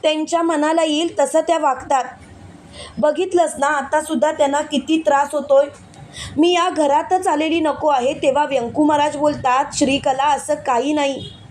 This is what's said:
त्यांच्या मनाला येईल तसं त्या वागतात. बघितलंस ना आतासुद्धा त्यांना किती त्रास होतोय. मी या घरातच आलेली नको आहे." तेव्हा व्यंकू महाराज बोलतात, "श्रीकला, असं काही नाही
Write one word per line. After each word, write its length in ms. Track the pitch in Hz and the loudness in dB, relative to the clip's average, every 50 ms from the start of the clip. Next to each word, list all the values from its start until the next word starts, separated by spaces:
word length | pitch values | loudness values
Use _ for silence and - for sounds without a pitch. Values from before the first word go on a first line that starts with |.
| - | 0
त्यांच्या 400 | 311 311 311 311 302 330 330 339 | 0 0 0 -4 -2 -2 -2 0
मनाला 420 | 330 330 294 294 302 320 330 320 | 0 0 0 0 0 2 0 0
येईल 340 | 320 294 294 339 339 - - | 0 0 0 -2 -2 0 -2
तसं 220 | 285 262 - 320 | -2 0 2 0
त्या 180 | 320 320 330 320 | 0 2 0 0
वागतात. 460 | 302 285 262 254 - - 294 262 240 - - - - - - - - - - - - - - - - - - - | 2 0 -2 -2 -2 -2 -2 -2 -2 -4 -10 -18 -20 -20 -20 -20 -20 -20 -20 -20 -20 -20 -20 -20 -20 -16 -6 0
बघितलंस 560 | 220 - 302 285 370 370 370 349 330 302 - - | 0 0 0 0 -4 0 2 0 0 0 0 -2
ना 80 | 277 | -2
आतासुद्धा 640 | 285 302 285 262 - - 302 302 311 320 247 254 302 311 | 0 0 -2 -2 0 -2 -2 -2 -2 -2 0 0 0 2
त्यांना 280 | 311 302 277 277 294 | 2 0 2 2 -2
किती 380 | 302 294 302 285 - - 320 320 | -2 -2 -4 -4 0 0 -2 0
त्रास 300 | 320 302 277 277 277 285 - | 2 2 2 2 2 0 -2
होतोय. 340 | 294 277 294 277 269 294 285 - - - - - - - - - - - - - | -6 0 4 4 4 4 2 -2 -18 -20 -20 -20 -20 -20 -20 -16 -14 -14 -10 0
मी 160 | - 311 349 359 | 2 2 4 4
या 160 | 339 339 370 | 2 2 0
घरातच 580 | - 311 311 277 277 302 311 302 370 370 370 | 0 0 2 2 2 2 2 2 0 0 2
आलेली 340 | 370 330 294 311 320 311 339 | 0 0 0 0 0 0 0
नको 280 | 311 311 277 285 - 302 | 0 0 -2 0 0 0
आहे." 240 | 285 262 240 262 302 | 2 2 0 0 -2
तेव्हा 320 | 277 - 285 262 285 294 | 0 0 0 2 2 0
व्यंकू 400 | 285 277 262 233 240 226 - 302 | 0 0 -2 -2 -2 0 2 2
महाराज 320 | 294 311 294 294 302 294 | 2 4 2 2 0 0
बोलतात, 580 | 285 294 302 294 247 - 262 247 262 285 285 - | 0 0 0 0 0 0 0 2 2 0 -2 0
"श्रीकला, 520 | - 302 254 269 277 - 285 262 262 269 | 0 0 2 2 0 0 0 0 0 2
असं 280 | 302 285 277 285 - 302 294 294 | 0 0 0 0 -4 -4 -4 -2
काही 260 | - 254 233 254 285 302 | -2 0 0 0 0 0
नाही 360 | 302 285 277 269 - - - - - - - | 0 0 -2 -4 -6 -10 -14 -18 -20 -20 -20